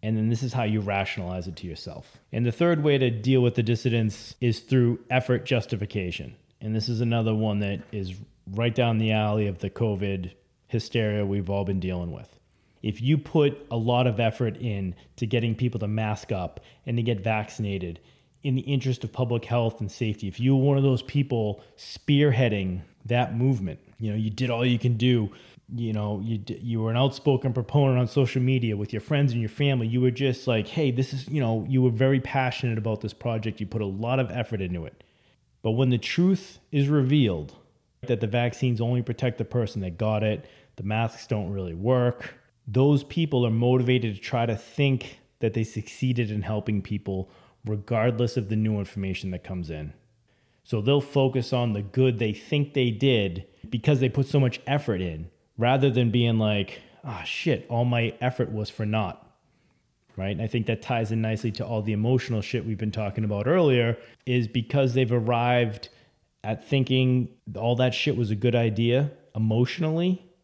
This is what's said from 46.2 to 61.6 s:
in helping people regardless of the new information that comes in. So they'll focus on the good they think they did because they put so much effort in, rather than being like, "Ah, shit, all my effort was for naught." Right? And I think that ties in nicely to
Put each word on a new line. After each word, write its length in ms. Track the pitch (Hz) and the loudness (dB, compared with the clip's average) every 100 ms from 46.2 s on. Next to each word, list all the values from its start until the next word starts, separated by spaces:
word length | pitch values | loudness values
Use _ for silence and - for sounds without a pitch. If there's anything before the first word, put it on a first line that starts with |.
| 110 | -2
in 120 | 107 | -4
helping 400 | 90 107 104 104 | -4 -4 -2 -4
people 480 | 92 104 - 95 95 - _ _ 110 | -2 -6 -4 -6 -6 -14 _ _ -6
regardless 720 | 107 - 117 117 113 120 - | -6 -2 0 0 2 0 0
of 140 | 101 | -2
the 80 | 107 | 0
new 200 | 110 104 | 0 0
information 540 | 98 - 95 90 95 | -4 -4 -4 -4 -6
that 120 | 90 | -8
comes 260 | - 92 80 | -8 -8 -6
in. 240 | 78 76 - _ _ _ _ _ _ | -8 -10 -14 _ _ _ _ _ _
So 180 | _ 113 | _ -2
they'll 180 | 104 143 | 2 2
focus 540 | 135 143 135 127 117 | 2 2 2 2 -2
on 180 | 127 120 | 0 0
the 100 | 101 | -2
good 380 | 98 127 131 117 | -2 2 2 4
they 140 | 113 | -2
think 400 | 107 - 147 143 | -2 -2 0 0
they 180 | 143 123 | 0 0
did 540 | 104 135 120 98 85 - _ - | 2 4 4 2 -4 -12 _ -6
because 320 | 120 127 143 | -2 2 2
they 80 | 127 | 2
put 180 | 139 131 | 0 0
so 120 | 147 | 2
much 200 | 127 - - | 2 0 -4
effort 340 | 143 143 95 | -2 0 -2
in, 280 | 92 78 85 _ _ - | -2 -6 -12 _ _ -2
rather 320 | 117 135 139 | 2 4 4
than 220 | 120 120 | 4 2
being 260 | 113 120 113 | 4 4 4
like, 440 | 107 104 98 - - _ - | 2 2 -2 -8 -20 _ -12
"Ah, 180 | 107 | -10
shit, 420 | - - 170 143 - | -8 -4 -2 -2 -2
all 160 | 117 123 | 0 2
my 280 | 120 117 - | 2 0 0
effort 320 | 123 - 113 | -4 -2 -4
was 180 | 107 104 | -2 -6
for 160 | - 104 | -4 -2
naught." 400 | 110 95 - - _ _ _ _ _ _ _ _ - | 0 -2 -6 -18 _ _ _ _ _ _ _ _ -6
Right? 140 | 95 | -4
And 100 | 98 | -2
I 60 | 113 | -2
think 180 | 120 107 | -2 -2
that 160 | - | -4
ties 300 | - 117 110 | -2 -2 0
in 100 | 113 | -2
nicely 300 | 110 110 113 | -2 -2 -4
to 120 | 98 | -6